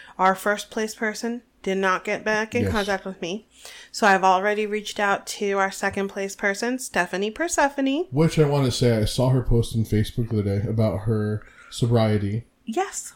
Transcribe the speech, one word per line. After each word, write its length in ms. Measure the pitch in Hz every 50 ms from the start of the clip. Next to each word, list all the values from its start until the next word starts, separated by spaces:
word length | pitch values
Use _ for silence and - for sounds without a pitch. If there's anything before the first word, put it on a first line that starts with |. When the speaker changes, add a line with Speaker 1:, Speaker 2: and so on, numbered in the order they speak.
| - - - -
Speaker 1:
our 160 | 185 190 190
first 360 | 185 - 208 208 208 - -
place 240 | - 226 220 214 214
person 480 | - 233 214 208 - - 233 240 247 - _ _ _
did 140 | - 190 190
not 280 | 190 190 190 185 180 -
get 200 | 214 208 - -
back 300 | 220 214 214 220 220 -
in 80 | 240
Speaker 2:
Yes. 100 | 208 190
Speaker 1:
contact 320 | 208 214 196 202 196 190 -
with 160 | 190 185 -
me. 260 | 190 165 185 220 - _ _ - - - - - - -
So 140 | - - 226
I've 180 | 202 190 190 185
already 400 | 190 185 185 190 208 208 208 214
reached 340 | 202 208 214 202 - - -
out 280 | 208 202 202 - -
to 260 | - - - 214 202 196 196
our 120 | 190 196
second 380 | 190 - - 196 190 202 196 196
place 260 | - 202 196 196 -
person, 440 | - - 202 196 196 233 240 254 254
Stephanie 520 | - - - 190 175 180 - 185 202 214
Persephone. 760 | 214 - 320 339 - - 294 277 285 - 269 269 269 302 370 -
Speaker 2:
Which 280 | 127 139 165 160 - 160
I 60 | 151
wanna 240 | 143 143 143 135 123
say, 260 | 120 - 127 120 113
I 80 | 110 107
saw 240 | - - - 123 127
her 140 | 127 131
post 340 | 117 - 120 117 113 - -
on 80 | 113 107
Facebook 460 | - - 107 110 - - - 117 -
the 100 | 117 107
other 180 | 98 101 98 101
day 60 | 101
about 340 | 113 110 107 110 110 - 98
her 420 | 101 117 113 107 107 104 107 104 - - - - - -
sobriety. 800 | - - 127 117 120 117 110 107 107 104 104 98 104 113 - _ _ _ _
Speaker 1:
Yes. 480 | - 226 349 392 392 - - - - -